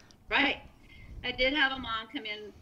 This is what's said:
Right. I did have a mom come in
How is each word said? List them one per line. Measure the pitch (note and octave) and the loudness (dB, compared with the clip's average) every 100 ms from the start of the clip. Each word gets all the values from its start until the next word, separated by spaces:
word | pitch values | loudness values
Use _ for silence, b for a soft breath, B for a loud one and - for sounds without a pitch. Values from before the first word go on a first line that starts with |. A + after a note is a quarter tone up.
| b - - | b -16 0
Right. | A3+ C#4 - - - b b b b | 4 4 2 -8 -20 b b b b
I | B3 | -6
did | B3 C4 | 2 2
have | D4 C4+ | 4 2
a | C4 | 2
mom | A#3 A3+ A3 | -4 -4 -6
come | C#4+ | -8
in | A3 G#3+ G#3 - | -8 -10 -12 -16